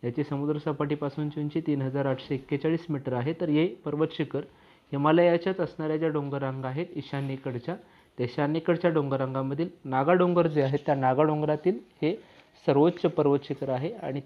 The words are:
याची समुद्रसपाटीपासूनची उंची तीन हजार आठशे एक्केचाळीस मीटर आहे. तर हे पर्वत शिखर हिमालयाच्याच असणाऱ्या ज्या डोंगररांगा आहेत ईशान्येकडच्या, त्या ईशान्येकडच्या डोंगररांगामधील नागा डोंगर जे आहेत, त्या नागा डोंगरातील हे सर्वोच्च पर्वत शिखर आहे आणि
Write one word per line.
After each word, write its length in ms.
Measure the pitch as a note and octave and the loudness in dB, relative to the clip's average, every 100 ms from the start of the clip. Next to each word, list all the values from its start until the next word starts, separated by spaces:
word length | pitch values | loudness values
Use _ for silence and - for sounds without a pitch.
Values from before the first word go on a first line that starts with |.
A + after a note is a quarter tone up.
याची 200 | B2 A#2+ | -4 -4
समुद्रसपाटीपासूनची 1160 | C#3+ C#3 D3 D3+ D#3 C#3 D3 D3 C#3+ C#3 D3+ D3+ | -4 -2 -2 -2 -2 -2 -2 -2 -4 -4 -6 -4
उंची 220 | D3 E3 | -4 -4
तीन 200 | D#3+ C#3+ | -2 -2
हजार 240 | C3+ C3+ C#3 | 0 0 0
आठशे 300 | C3 - C#3 | -2 -2 -6
एक्केचाळीस 500 | C3+ C#3+ D#3+ D#3+ E3 | -4 -2 0 -2 -2
मीटर 240 | C#3+ C3 | -6 -2
आहे. 200 | B2 B2+ | -2 -2
तर 160 | E3 E3+ | -2 0
हे 180 | D3 E3+ | 2 2
पर्वत 400 | - - D3 D#3 | -2 -6 -2 -2
शिखर 280 | - D3+ C3+ - - - _ _ | -2 -4 -4 -8 -18 -20 _ _
हिमालयाच्याच 680 | C#3 D3 D#3+ F3 E3+ E3+ F#3+ | 0 4 6 6 4 0 -2
असणाऱ्या 380 | D#3 - D#3 D#3 | -4 -4 -4 0
ज्या 120 | D#3+ | 0
डोंगररांगा 580 | D3+ C#3 C#3 C3+ C3 C3 | 0 -2 -4 -4 -4 -6
आहेत 180 | C3 F3 - | -6 -6 -8
ईशान्येकडच्या, 800 | C#3 C#3 C#3 C3+ C#3 B2+ A#2+ F#3+ - _ _ - | -6 -6 -4 -6 -6 -6 -6 -10 -10 _ _ -6
त्या 80 | B2 | -4
ईशान्येकडच्या 680 | - D3 D#3+ D#3+ E3 F3 | 0 0 0 0 2 2
डोंगररांगामधील 760 | D#3+ C#3 C3+ C3 C3+ C3+ C#3+ E3+ - C#3 | 2 0 0 -2 -2 -4 -4 -6 -6 -4
नागा 280 | C3 C#3 | 0 4
डोंगर 340 | F#3 F3+ F3 E3+ | 4 4 4 4
जे 140 | D3+ | 4
आहेत, 180 | C3+ C#3+ C#3+ | 2 2 0
त्या 100 | C#3+ | 2
नागा 280 | C3 C3 | 2 4
डोंगरातील 560 | D#3 D3+ D3+ D3+ F3 G#3+ - _ | 2 2 0 0 0 -2 -6 _
हे 140 | D3+ F#3 - - - _ - | -2 -2 -8 -20 -20 _ 0
सर्वोच्च 360 | C#3 D#3+ F3 | 4 4 4
पर्वत 380 | E3+ E3 D3 C#3 | -2 2 2 2
शिखर 260 | - C#3 C3+ | 0 -8 -4
आहे 240 | B2+ D3+ | -4 -4
आणि 280 | A3+ - C#3 | -6 -6 -6